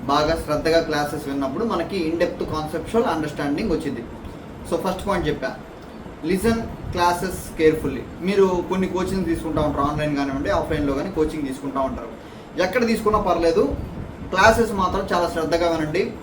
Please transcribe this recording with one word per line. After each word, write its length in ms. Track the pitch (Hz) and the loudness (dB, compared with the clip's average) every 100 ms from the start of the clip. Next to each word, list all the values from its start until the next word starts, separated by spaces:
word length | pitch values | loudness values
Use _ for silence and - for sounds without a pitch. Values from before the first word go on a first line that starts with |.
బాగా 380 | - 143 151 165 | 2 2 2 0
శ్రద్ధగా 360 | 151 151 160 165 | 0 0 4 2
క్లాసెస్ 480 | 160 147 147 156 139 | 2 -2 -2 -4 -4
విన్నప్పుడు 360 | 139 135 147 | -4 -2 -2
మనకి 480 | 226 180 165 196 160 | -2 -2 -2 -2 -2
in 100 | 170 | 0
depth 160 | 170 - | 0 0
conceptual 640 | - 156 151 165 160 226 247 160 | -4 -4 -4 -6 0 0 2 0
understanding 560 | 151 - 143 151 214 | -2 -4 -2 0 0
వచ్చింది. 320 | 156 143 117 - - - - - - - | 0 -2 -6 -8 -12 -12 -14 -14 -14 -4
So, 80 | 165 | -2
ఫస్ట్ 260 | 196 180 202 | 0 -2 -2
పాయింట్ 220 | 185 156 | 0 0
చెప్పా, 280 | 139 131 - - - - - - - 156 | -2 -4 -8 -14 -16 -16 -14 -14 -8 0
listen 280 | 190 214 226 - - - | 2 2 0 -2 -8 -6
classes 720 | 180 175 170 190 - - - | 2 2 2 -2 -6 -10 4
carefully. 380 | 156 156 143 123 - - | 4 4 -2 -4 -8 -6
మీరు 420 | 175 196 190 180 170 | 0 4 4 4 0
కొన్ని 200 | 185 185 | 0 0
కోచింగ్ 360 | 180 185 190 | 0 0 0
తీసుకుంటా 380 | 165 156 165 156 | 0 -2 0 0
ఉంటారు, 220 | 151 143 | 0 2
ఆన్లైన్ 320 | 139 151 151 143 | 0 0 0 0
కానివ్వండి, 340 | 139 135 151 | 0 -2 0
ఆఫ్లైన్లో 420 | 175 151 156 143 | 0 0 0 0
కానీ 180 | 139 175 | 0 -2
కోచింగ్ 360 | 175 151 156 139 | 0 0 0 -4
తీసుకుంటా 340 | 127 135 131 | -4 -4 -2
ఉంటారు. 280 | 135 117 95 - - - - - | -2 -2 -8 -12 -16 -16 -12 -2
ఎక్కడ 240 | 185 254 233 | 0 2 2
తీసుకున్నా 340 | 220 214 208 | 2 4 2
పర్లేదు, 560 | 190 165 165 165 277 - - - - - - | 2 4 4 4 2 0 -6 -10 -10 -10 -4
క్లాసెస్ 420 | 185 214 226 214 | 6 6 6 2
మాత్రం 360 | 202 185 196 196 | 2 0 0 0
చాలా 140 | 180 165 | 2 2
శ్రద్ధగా 420 | 165 151 170 170 | 0 0 2 4
వినండి. 420 | 160 151 160 233 - | 2 0 0 0 -2